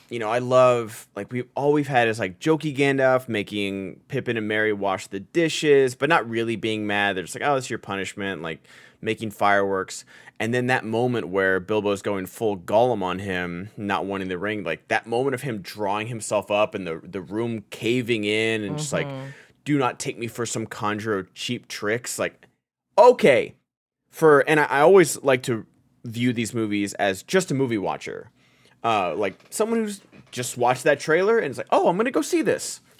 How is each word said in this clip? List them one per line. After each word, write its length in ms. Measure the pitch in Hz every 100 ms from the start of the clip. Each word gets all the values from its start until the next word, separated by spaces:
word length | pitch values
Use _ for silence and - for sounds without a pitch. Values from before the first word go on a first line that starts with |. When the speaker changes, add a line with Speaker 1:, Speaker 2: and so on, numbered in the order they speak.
| -
Speaker 1:
you 80 | 120
know, 100 | 107
I 100 | 120
love, 680 | 123 127 127 120 110 - - 101
like, 160 | 101
we, 120 | 123 123 -
all 160 | 143
we've 140 | 147 139
had 200 | 131 117
is, 120 | 110
like, 200 | 95 90
jokey 360 | 156 156 156 135
Gandalf 520 | 139 135 131 131 127
making 760 | 110 95 104 101 98 95 - -
Pippin 300 | 135 113 117
and 100 | 107
Merry 240 | 107 107
wash 340 | 104 98 95 -
the 120 | 98
dishes, 760 | 98 170 160 - 156 139 131 123
but 140 | 143
not 180 | 165 117
really 260 | 113 117 110
being 300 | 113 107 104
mad. 280 | 101 101 92
They're 80 |
just 120 | 80 117
like, 120 | 127
"Oh, 80 | 135
it's 140 | 123
your 80 | 110
punishment," 600 | - 98 92 - 98 87
like, 160 | 82 80 _ - - _
making 300 | 107 110 110
fireworks. 720 | - 101 101 98 95 92 - - - - -
And 120 | 113
then 140 | 123 123
that 160 | 127
moment 440 | 110 113 127 117 85
where 320 | 98 95 95
Bilbo's 420 | 90 107 101 98
going 240 | 110 98 92
full 320 | - 110 98
Gollum 460 | 85 104 123 110
on 160 | 90 92
him, 500 | 98 90 90 87 104 -
not 280 | 101 92 95
wanting 240 | 98 92
the 80 | 90
ring, 240 | 101 107
like, 240 | 82 80 -
that 180 | 110 113
moment 300 | 117 135 123
of 80 |
him 160 | 135 107
drawing 480 | 85 104 101 104 110
himself 420 | 117 - - -
up 240 | 104 107
and 140 | 101 90
the, 120 | 82
the 180 | - 98
room 440 | 80 107 117 113 -
caving 540 | - 113 127 117 113
in 400 | 104 107 113 113
and 160 | 101 98
just 120 | 151
like, 160 | 87 143
Speaker 2:
Mm-hmm. 200 | 135 135 - - _
Speaker 1:
"Do 160 | - 143
not 180 | 123 -
take 200 | 139 107
me 80 | 113
for 180 | - 113
some 220 | 123 107
conjurer 500 | - 104 107 110 98
of 140 | 90
cheap 340 | - - 123 -
tricks." 520 | - 104 107 - -
Like, 280 | 90 - - _ _ _ _ -
okay. 580 | 247 247 165 117 - - _ _ _ _ _
For, 300 | - 160 143
and 180 | 139 151
I, 60 | 147
I 140 | 139
always 360 | 156 196 160 -
like 180 | 135 127
to 220 | 127 113 - _ _ _
view 280 | 120 110 123
these 200 | 117 110
movies 400 | 120 110 104 101 -
as 280 | 101 95
just 260 | - 190 180
a 60 | 135
movie 240 | 135 110
watcher. 500 | 87 69 - 50 - _ _ _ _ _
Uh, 320 | 113 107 87 78
like, 180 | 98 - -
someone 300 | - 220 226
who's 220 | 214 202 _ - -
just 260 | 123 123 123
watched 260 | 120 127
that 160 | 156 143
trailer 400 | - 160 196 226
and 80 | 147
it's 100 | 120
like, 100 | -
"Oh, 160 | - 262
I'm 100 | 175
gonna 140 | 247
go 100 | 302
see 200 | 294 330
this. 380 | 208 95 - - _